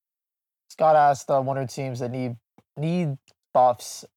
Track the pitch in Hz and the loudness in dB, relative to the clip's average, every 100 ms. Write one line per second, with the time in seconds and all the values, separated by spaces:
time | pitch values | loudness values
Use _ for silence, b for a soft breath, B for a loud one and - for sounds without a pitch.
0 | _ _ _ _ _ _ _ - 160 156 | _ _ _ _ _ _ _ 0 4 6
1 | 147 135 - 139 131 135 127 - 135 123 | 4 2 0 -2 0 -4 -6 -8 -8 -6
2 | 123 127 127 117 _ _ _ - 160 180 | -6 -6 -8 -8 _ _ _ -6 -4 -2
3 | 160 135 _ _ _ 135 127 120 - - | -2 -6 _ _ _ 2 4 2 -6 -16
4 | - | -18